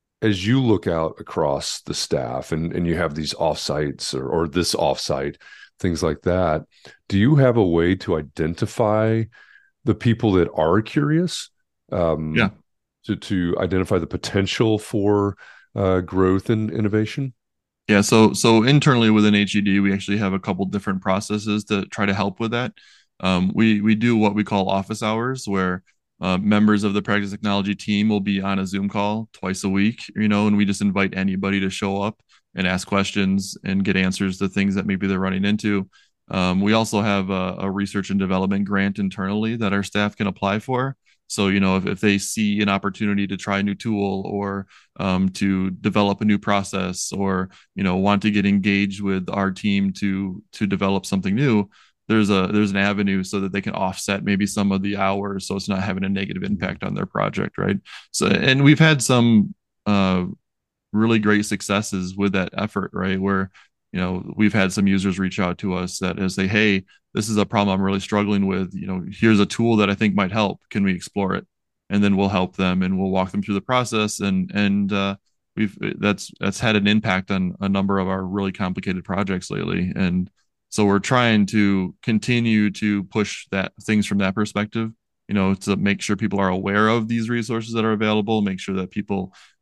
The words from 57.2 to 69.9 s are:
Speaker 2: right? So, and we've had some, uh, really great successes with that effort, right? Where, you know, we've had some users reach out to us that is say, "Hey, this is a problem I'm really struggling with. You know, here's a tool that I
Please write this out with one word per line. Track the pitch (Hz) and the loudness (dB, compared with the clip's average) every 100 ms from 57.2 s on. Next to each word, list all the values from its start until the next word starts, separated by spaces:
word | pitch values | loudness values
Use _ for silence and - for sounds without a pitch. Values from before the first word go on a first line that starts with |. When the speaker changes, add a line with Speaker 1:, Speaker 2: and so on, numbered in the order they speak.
| 50 98 - - | -2 -2 -6 -2
Speaker 2:
right? | 67 98 - - - | -2 -2 -6 -20 -10
So, | - - | -2 2
and | - - 135 | 4 4 6
we've | 139 151 | 6 8
had | 160 143 | 6 4
some, | 117 123 117 110 98 - _ _ 104 | 4 4 6 6 4 -4 _ _ 0
uh, | 101 95 92 90 - _ _ _ _ _ | 2 2 2 -2 -8 _ _ _ _ _
really | 104 113 113 | 0 2 4
great | 107 104 104 | 4 2 2
successes | 101 - 101 104 95 92 | -4 -2 -2 -2 -4 -6
with | 95 101 | -2 0
that | 95 90 | 0 -2
effort, | - 104 101 92 | -4 -4 -4 -6
right? | 90 92 95 | -4 -4 -2
Where, | 98 95 95 - _ _ _ | 0 0 -2 -10 _ _ _
you | 92 | -6
know, | 90 92 - - | -4 -4 -6 0
we've | 107 | 2
had | 107 95 | 4 2
some | 104 98 | 2 2
users | 98 98 90 | 2 0 0
reach | 92 - | -2 -2
out | 90 87 | -2 -2
to | 98 | -4
us | 92 92 - | -4 -6 -6
that | 90 - | -6 -4
is | 95 | -4
say, | 98 95 | -2 0
"Hey, | 107 107 95 - _ _ | 2 2 0 -4 _ _
this | - 107 | -6 -2
is | 104 | 0
a | 92 | 2
problem | 113 101 95 | 2 2 2
I'm | |
really | 95 98 | 0 -2
struggling | - 104 101 101 98 | -2 -2 0 0 0
with. | 92 90 | -2 -4
You | 95 95 | -8 -8
know, | 92 92 | -8 -8
here's | 95 113 104 | 2 4 6
a | 101 | 4
tool | - 117 107 | 2 2 4
that | |
I | 101 | 2